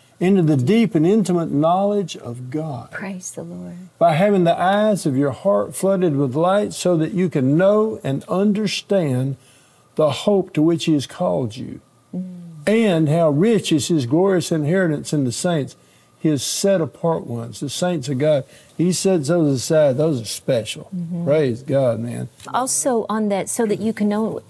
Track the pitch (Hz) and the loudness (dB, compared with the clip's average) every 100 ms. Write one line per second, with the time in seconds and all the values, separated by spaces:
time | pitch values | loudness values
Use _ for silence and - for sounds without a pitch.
0 | _ - 180 196 156 139 123 226 214 160 | _ -2 2 4 4 2 4 2 2 2
1 | 165 220 185 175 151 139 160 185 202 208 | 4 2 2 0 0 0 2 2 0 0
2 | 175 185 120 120 127 156 156 123 - - | -4 -8 -12 -12 -8 -8 -8 -10 -12 -12
3 | 196 185 - 175 170 180 180 175 185 - | -10 -12 -12 -14 -14 -14 -14 -16 -14 0
4 | 170 156 208 196 170 165 180 202 214 196 | 2 4 4 4 4 2 2 2 2 0
5 | 156 131 143 120 196 202 202 - 190 190 | 0 0 0 0 0 0 0 -2 0 2
6 | 180 139 139 139 180 202 208 - 180 165 | 2 2 0 2 2 2 -2 -2 0 0
7 | 156 180 180 151 131 156 196 214 220 214 | 0 0 0 0 2 4 4 4 0 -2
8 | 135 139 - 180 208 202 208 - - 196 | -4 -4 -2 0 2 0 -2 -4 -2 0
9 | 151 127 135 131 - - _ _ _ - | 0 0 -2 -6 -14 -20 _ _ _ 0
10 | 151 120 208 202 185 156 160 170 - 147 | 0 2 2 2 2 2 2 2 2 0
11 | - - 180 170 117 120 - - - _ | -2 -4 -2 -2 -4 -6 -12 -12 -18 _
12 | _ 180 185 180 170 160 151 226 220 160 | _ -10 -10 -12 -18 -6 0 2 4 2
13 | 151 165 160 143 220 208 - 156 - 160 | 2 2 2 4 4 2 2 0 0 -2
14 | 120 156 196 180 - 160 147 190 175 147 | 0 2 2 2 0 -2 0 0 0 -2
15 | - 151 127 - 180 165 127 - _ _ | -2 -2 -2 -2 -2 -2 -4 -10 _ _
16 | _ _ 160 143 - - 196 190 151 - | _ _ -2 0 -2 -2 0 2 0 -4
17 | 170 165 175 117 120 110 139 - 180 170 | -2 -2 -4 -8 -10 -10 -8 -4 -2 -2
18 | 131 127 151 143 - - - - 175 170 | -4 0 2 2 -2 -14 -10 -2 0 2
19 | 190 180 135 175 151 131 - 156 147 127 | 2 2 2 2 2 0 2 4 4 2
20 | 160 131 98 - - 120 107 156 - 180 | 0 0 -4 -6 -2 -2 -2 -10 -10 -8
21 | 170 175 170 156 135 117 135 139 127 110 | -6 -4 0 2 2 -2 -2 0 2 0
22 | 120 120 123 - - 233 262 - 277 226 | -4 -8 -10 -14 -6 -4 -2 -2 0 0
23 | - 214 208 196 - - 220 185 220 214 | -2 -2 0 -2 -2 -2 -2 -2 -2 -2
24 | 208 208 220 - | 0 0 -2 -6